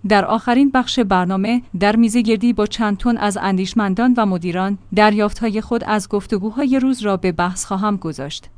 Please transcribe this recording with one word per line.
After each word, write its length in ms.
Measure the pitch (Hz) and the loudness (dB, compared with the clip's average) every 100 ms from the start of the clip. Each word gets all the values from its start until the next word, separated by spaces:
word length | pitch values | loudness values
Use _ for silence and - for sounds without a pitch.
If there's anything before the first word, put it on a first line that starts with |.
| 196 | 2
در 160 | 208 | 2
آخرین 460 | 190 226 - 247 277 | 2 -2 0 4 4
بخش 240 | 262 240 - | 2 0 -2
برنامه، 640 | 208 185 180 190 202 247 - 185 | 0 2 0 -2 0 -2 -4 -2
در 160 | 202 220 | 2 4
میزگردی 560 | 233 233 220 220 240 | 4 2 2 2 2
با 140 | 233 214 | 2 -2
چند 300 | - 220 202 | -2 -2 0
تن 200 | 247 226 | 0 0
از 200 | 208 196 | 0 -2
اندیشمندان 760 | 196 190 190 - 202 185 247 247 | -2 0 0 -2 0 2 2 4
و 100 | 208 | 2
مدیران، 520 | 185 175 175 190 202 - | 0 -2 -2 -2 -4 -4
دریافت‌های 680 | 190 214 208 208 - 233 214 | 4 4 4 0 -2 -4 -4
خود 240 | 214 233 | -4 -4
از 240 | - 214 196 | -2 -4 -2
گفتگوهای 720 | 208 196 214 208 220 285 269 | -6 -2 -4 -4 -2 0 2
روز 220 | 262 254 | 0 0
را 140 | 208 190 | -2 0
به 160 | 185 | -2
بحث 320 | 165 180 185 | -2 -4 -4
خواهم 320 | - 190 214 202 | -6 -2 -2 -2
گذاشت. 500 | 165 147 139 - - | -6 -8 -10 -12 -16